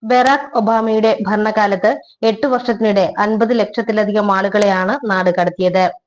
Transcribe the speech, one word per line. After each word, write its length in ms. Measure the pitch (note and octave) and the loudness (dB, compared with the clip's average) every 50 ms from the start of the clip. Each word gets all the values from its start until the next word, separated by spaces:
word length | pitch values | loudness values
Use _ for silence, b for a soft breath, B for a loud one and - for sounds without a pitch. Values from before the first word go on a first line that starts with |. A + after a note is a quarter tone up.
| - | -2
ബറാക് 480 | A3 B3 B3 B3+ C4 C#4 C#4+ C#4 - - A#3+ | 2 2 2 4 4 2 0 -2 -2 -2 -2
ഒബാമയുടെ 520 | A3 G#3 A3+ A3+ A3 A3+ A3 A3 G#3+ A3+ A3 - G3+ | 0 2 0 0 0 0 0 2 2 2 0 0 -2
ഭരണകാലത്ത് 640 | F#3 G#3 G#3 G#3 G#3+ G#3 A3 G#3+ G3+ G3+ F#3+ F#3+ G#3 C4+ C#4 b b b b - A3+ | -2 -2 0 0 0 0 0 0 0 0 0 0 0 0 0 b b b b -2 -2
എട്ട് 180 | A3 A3 - C#4+ B3+ | 0 0 -2 0 0
വർഷത്തിനിടെ 540 | A#3+ B3 B3 A#3 G3+ A3 G#3+ G3+ G3 F#3 D#3+ - - G3+ | -2 -2 -2 -2 0 0 2 2 2 0 0 0 -2 -2
അൻപത് 280 | G#3 A3 G#3+ A#3 A3 B3 A#3 | 0 0 0 0 0 0 0
ലക്ഷത്തിലധികം 680 | G#3 F#3+ - - A3+ - G#3+ G#3+ G#3+ G3+ G3+ G#3+ G#3 G3+ G3 | -2 -2 -2 -6 -4 -2 -2 -2 0 0 0 0 0 0 0
ആളുകളെയാണ് 580 | F#3+ F#3+ G3+ G3 G#3+ G#3 G3+ G3 F#3 F#3 F#3+ G#3+ C#4+ C#4 A3 | 0 0 0 0 0 0 2 0 0 0 -2 -2 -4 -2 -2
നാടുകടത്തിയത്. 720 | G3 F#3 F3+ F#3 F3 F3+ F3 F3 E3+ - F#3 F3+ F3 F#3+ F#3 F3+ - - _ | -2 0 0 0 0 0 0 -2 -2 0 -2 0 2 2 0 0 -2 -4 _